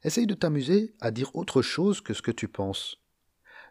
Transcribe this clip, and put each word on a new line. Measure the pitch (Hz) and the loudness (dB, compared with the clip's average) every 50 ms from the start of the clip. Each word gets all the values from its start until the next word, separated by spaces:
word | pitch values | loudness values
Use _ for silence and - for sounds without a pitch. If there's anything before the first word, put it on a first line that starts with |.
| - | -4
essaye | 160 - 233 240 202 | -2 0 2 2 2
de | 196 | 2
t'amuser | - - 160 151 143 127 135 185 208 220 220 - _ | 0 0 2 2 0 2 4 4 4 4 2 -4 _
à | - 117 | -4 -4
dire | 110 113 135 - - | -2 -2 -4 -4 -4
autre | - - - - 131 | -6 -8 2 2 2
chose | 120 - - - 175 202 202 - | 2 2 0 2 2 2 2 0
que | - - 107 | -2 -6 -6
ce | - | -4
que | - - | -4 -4
tu | 113 - - 101 | -4 -4 -6 -6
penses. | - - 98 98 95 - - - - - _ _ _ _ _ _ _ _ _ - - - - - | -4 -4 -4 -2 -4 -4 -6 -8 -12 -14 _ _ _ _ _ _ _ _ _ -20 -20 -20 -20 -20